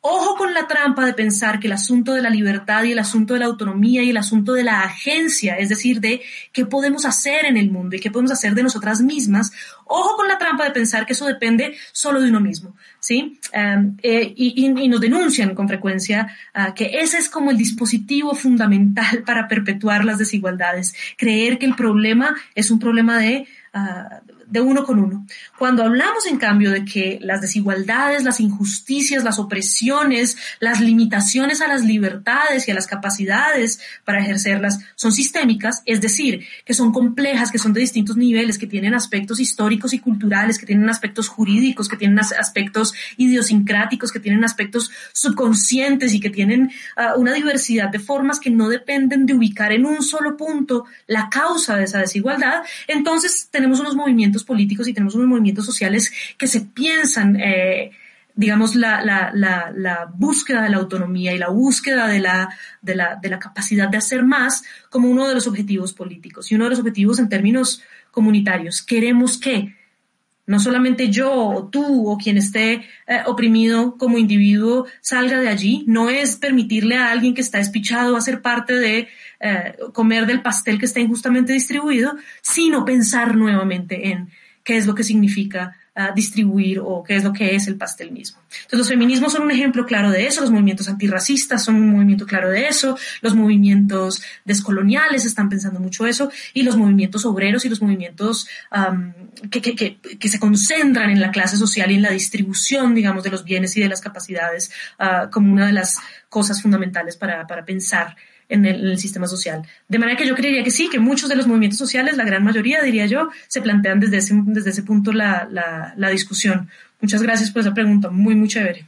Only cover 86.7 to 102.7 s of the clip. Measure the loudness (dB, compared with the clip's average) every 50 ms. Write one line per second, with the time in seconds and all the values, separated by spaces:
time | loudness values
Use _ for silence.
86.7 | -2 -2 -4 -6 -6 -8 -4 -2 -2 0 0 0 -2 0 0 0 0 0 -2 -4
87.7 | -6 -6 -8 -10 -10 -14 -14 -16 -16 -14 -16 -18 -18 _ _ _ -18 -18 -10 _
88.7 | -2 0 0 2 2 4 4 4 4 2 0 0 0 0 0 0 2 2 2 2
89.7 | 0 0 -2 0 0 2 2 2 2 2 0 0 -2 0 2 2 4 4 4 4
90.7 | 2 0 -6 -6 -4 -2 -2 0 0 0 0 0 0 0 0 -2 -2 -2 0 2
91.7 | 2 4 4 4 4 6 4 4 4 2 0 -2 -4 -2 0 0 0 0 0 0
92.7 | -2 0 -2 -2 -2 -4 -8 -12 -12 -4 -2 2 2 4 4 4 4 6 6 6
93.7 | 6 4 4 2 2 -2 -2 -4 -6 -8 -10 -16 -20 -14 _ -4 -4 -2 0 -2
94.7 | -2 2 2 2 4 4 2 2 0 0 -2 -2 -2 0 -2 0 0 -2 -4 -6
95.7 | -6 -6 -6 -6 -4 -2 -2 -2 0 0 -2 -4 -4 -12 -18 -8 _ 0 0 2
96.7 | 4 4 4 6 6 4 4 2 -2 -4 -2 -2 -2 0 0 0 0 0 0 -2
97.7 | -2 0 0 0 0 -2 -4 -12 -8 -6 -4 -4 -4 -4 -8 -10 -16 -20 -14 -6
98.7 | -2 -2 0 0 -2 -4 -4 -6 -12 -18 -20 -20 -20 -18 -14 -8 -6 -4 -4 -4
99.7 | -4 -2 -4 -6 -6 _ -20 -20 -14 -6 -4 -4 -2 0 2 2 4 4 2 0
100.7 | 0 2 2 2 2 2 2 2 2 2 2 2 0 -2 -2 0 0 0 0 0
101.7 | 0 0 0 2 4 4 4 2 0 -2 -4 -6 -2 -4 -4 -2 -2 -4 -2 -2